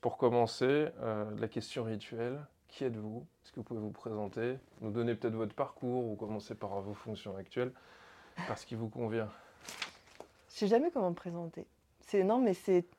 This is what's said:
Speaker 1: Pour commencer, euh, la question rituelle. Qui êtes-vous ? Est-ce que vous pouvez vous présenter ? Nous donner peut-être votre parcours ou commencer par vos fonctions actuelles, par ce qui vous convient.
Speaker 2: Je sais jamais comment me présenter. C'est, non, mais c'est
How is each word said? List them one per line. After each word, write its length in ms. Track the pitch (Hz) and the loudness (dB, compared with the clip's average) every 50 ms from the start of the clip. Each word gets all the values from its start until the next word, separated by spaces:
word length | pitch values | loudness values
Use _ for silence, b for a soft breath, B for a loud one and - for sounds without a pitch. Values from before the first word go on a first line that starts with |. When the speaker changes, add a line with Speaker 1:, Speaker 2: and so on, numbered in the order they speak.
Speaker 1:
Pour 160 | - 123 - | 0 -2 0
commencer, 720 | - 135 120 117 123 117 113 - - 127 127 143 147 151 147 - - | 4 4 6 8 6 4 4 4 2 4 6 6 6 4 2 0 -4
euh, 260 | 120 113 110 107 104 107 107 107 | -2 -2 0 0 -2 -4 -4 -4
la 80 | 110 | -4
question 380 | 107 - 120 110 - - 131 117 | -2 -2 -4 -6 -4 -6 -4 -2
rituelle. 600 | 113 110 104 - - - 113 117 123 131 147 147 - _ _ _ | -2 -4 -4 -6 -8 -6 -4 -4 -4 -4 -6 -8 -14 _ _ _
Qui 160 | _ - - | _ -10 -4
êtes-vous ? 420 | 135 127 117 110 104 107 110 120 147 - _ _ _ | -2 -2 -2 -2 -6 -6 -8 -8 -12 -14 _ _ _
Est-ce 80 | - | -16
que 80 | - - | -12 -12
vous 20 | |
pouvez 160 | 107 - 123 110 | -8 -6 -6 -4
vous 140 | 107 107 | -4 -6
présenter ? 680 | 98 - - 117 110 104 104 101 98 - 113 120 131 131 - _ - - | -8 -8 -8 -6 -4 -4 -4 -4 -2 -2 -2 -2 -2 -4 -10 _ -16 -8
Nous 100 | - 110 | -6 -4
donner 240 | 104 117 117 117 117 | 0 0 2 2 0
peut-être 220 | 110 - - 110 | 2 0 -2 0
votre 180 | 110 113 104 - | 0 -2 -4 0
parcours 500 | - 139 - - - - 123 123 127 123 113 | -2 -4 -4 -4 -6 -4 -2 0 0 0 -2
ou 60 | 107 | -4
commencer 400 | 101 110 104 110 104 101 - 113 | -6 -6 -6 -6 -6 -6 -8 -10
par 240 | 104 - 101 98 101 | -8 -6 -4 -4 -4
vos 140 | 98 101 104 | -4 -4 -8
fonctions 420 | - - 117 107 - - 104 95 | -8 -8 -10 -10 -8 -8 -8 -8
actuelles, 340 | 95 92 - - 123 123 131 131 B B B B B B B B B B B B - 175 - | -8 -10 -6 -2 -2 -2 -2 -4 B B B B B B B B B B B B -10 -6 -6
par 100 | 110 - | -6 -6
ce 80 | - | -6
qui 80 | - 123 | -8 -6
vous 140 | 110 113 110 | -6 -6 -6
convient. 420 | 110 123 120 110 110 117 110 107 B B B B B B B - - - - - - - - - - - - - _ _ _ _ | -4 -4 -4 0 0 0 -2 -2 B B B B B B B -14 -8 -8 -8 -10 -10 -18 -20 -20 -20 -20 -20 -20 _ _ _ _
Speaker 2:
Je 60 | - | -4
sais 100 | - 214 | 0 4
jamais 240 | 196 220 233 294 349 | 6 6 6 6 4
comment 200 | 339 262 202 180 | 2 2 0 0
me 40 | 175 | 0
présenter. 500 | - - 180 170 170 170 165 - - - _ _ _ _ _ _ _ | -2 -6 -8 -8 -6 -8 -8 -10 -12 -14 _ _ _ _ _ _ _
C'est, 240 | _ - - 202 185 | _ 0 4 4 6
non, 160 | 196 220 254 | 6 6 6
mais 140 | 262 220 185 | 6 4 4
c'est 300 | 175 - - 185 180 175 - - | 2 4 6 6 6 4 2 -12